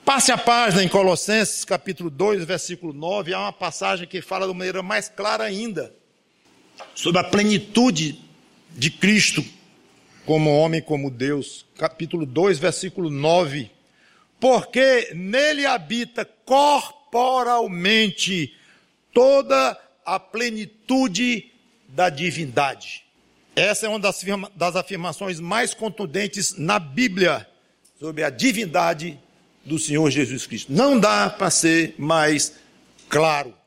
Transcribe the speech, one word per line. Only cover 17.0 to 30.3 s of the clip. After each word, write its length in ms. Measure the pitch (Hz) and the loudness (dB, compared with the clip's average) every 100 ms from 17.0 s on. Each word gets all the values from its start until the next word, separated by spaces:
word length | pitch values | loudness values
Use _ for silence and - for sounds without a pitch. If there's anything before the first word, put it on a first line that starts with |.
| _ 233 254 262 240 240 220 175 180 220 220 - 185 190 139 _ _ _ _ _ _ | _ 0 2 0 2 0 0 -2 2 2 2 -2 -4 -2 -4 _ _ _ _ _ _
toda 680 | - 262 277 269 269 262 202 _ _ | 4 6 4 4 2 2 -2 _ _
a 140 | - 190 | -6 -6
plenitude 1300 | - 220 240 220 208 _ - 262 262 180 247 226 - _ _ _ _ | -6 -6 -6 -6 -12 _ -2 0 2 0 0 -2 -6 _ _ _ _
da 240 | 135 180 | 0 0
divindade. 960 | 143 175 143 147 123 139 120 - - _ _ _ _ _ | 2 -4 -4 -4 0 -2 -4 -16 -18 _ _ _ _ _
Essa 320 | - 185 208 214 | -2 0 0 -4
é 20 | |
uma 120 | 214 | -2
das 160 | 202 - | -2 -2
afirma-, 340 | 185 196 190 - | -4 -6 -6 -4
das 180 | 175 | -2
afirmações 640 | 175 175 190 175 151 196 165 | -2 -6 -8 -8 -8 -8 -8
mais 340 | 170 214 240 | -4 -2 -2
contundentes 840 | - 220 - 190 147 208 202 175 - | -4 -8 -6 -6 -4 -4 -4 -6 -4
na 220 | 151 208 | -2 -2
Bíblia 680 | 156 139 247 185 175 147 - _ _ _ _ _ | -2 -2 -2 2 2 2 -6 _ _ _ _ _
sobre 240 | 156 151 | -10 -4
a 60 | 151 | -4
divindade 880 | 123 247 190 202 175 170 160 170 147 _ _ _ _ | 0 0 2 -2 0 0 -2 -8 -12 _ _ _ _
do 140 | 131 156 | -8 -6
Senhor 320 | - 147 156 | -2 2 2
Jesus 340 | 131 120 | 2 -2